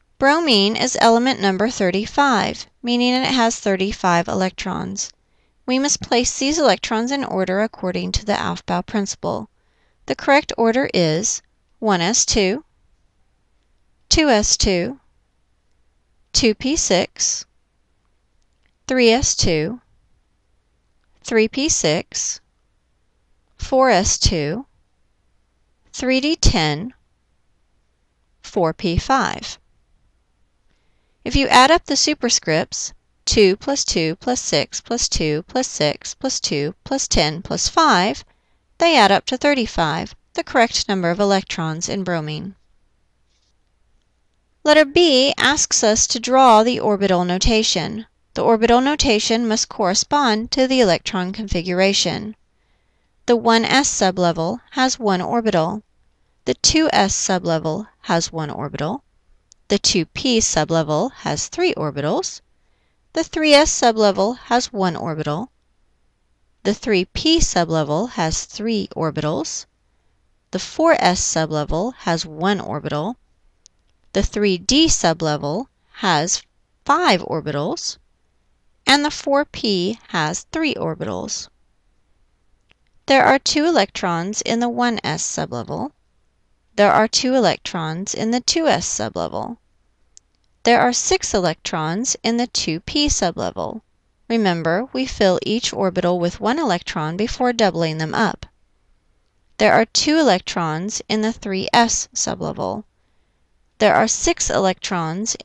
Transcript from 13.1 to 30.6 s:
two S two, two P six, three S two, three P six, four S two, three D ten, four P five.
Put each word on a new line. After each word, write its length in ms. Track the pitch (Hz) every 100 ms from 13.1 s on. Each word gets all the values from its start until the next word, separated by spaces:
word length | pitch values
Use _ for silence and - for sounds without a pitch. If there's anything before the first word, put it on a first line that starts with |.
| _ _ _ _ _ _ _ _ _ _
two 220 | - 302
S 260 | 220 214 -
two, 440 | 220 180 196 277 _ _ _ _ _ _ _ _ _ _ _ _ _
two 220 | - 240
P 220 | 214 262 311
six, 720 | - 185 - - - - - _ _ _ _ _ _ _ _ _ _ _ _ _ -
three 220 | 254 240
S 260 | 226 285 -
two, 460 | 202 160 160 247 _ _ _ _ _ _ _ _ _ _ _ _ _ _
three 240 | - 226 220
P 200 | - 294
six, 720 | - 160 160 - - - - _ _ _ _ _ _ _ _ _ _ _ _
four 320 | - 262 262
S 300 | 190 202 -
two, 480 | - 175 143 196 269 _ _ _ _ _ _ _ _ _ _ _ _
three 300 | - 254 262
D 140 | 285 330
ten, 580 | - 196 156 147 226 - _ _ _ _ _ _ _ _ _ _ _ _ _ _
four 280 | - - 165
P 260 | 160 180 175
five. 600 | - 269 196 - - - _ _ _ _ _ _ _ _ _ _